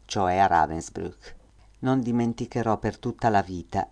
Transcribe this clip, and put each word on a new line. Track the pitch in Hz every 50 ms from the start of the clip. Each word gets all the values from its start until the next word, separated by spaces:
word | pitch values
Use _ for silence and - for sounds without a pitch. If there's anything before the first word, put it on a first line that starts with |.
| _
cioè | - - - 95 90 90 95
a | 98 92
Ravensbrück. | 87 85 78 76 80 82 80 - - - 90 87 - - - - - - - _ _ _ - - _ _
Non | - 131 131 135
dimenticherò | 120 117 117 120 120 117 117 - 120 113 - 123 113 113 107 101
per | - 110 101 -
tutta | - 123 113 - - 117
la | 104 98 95
vita | 85 92 87 82 - - 98 95 -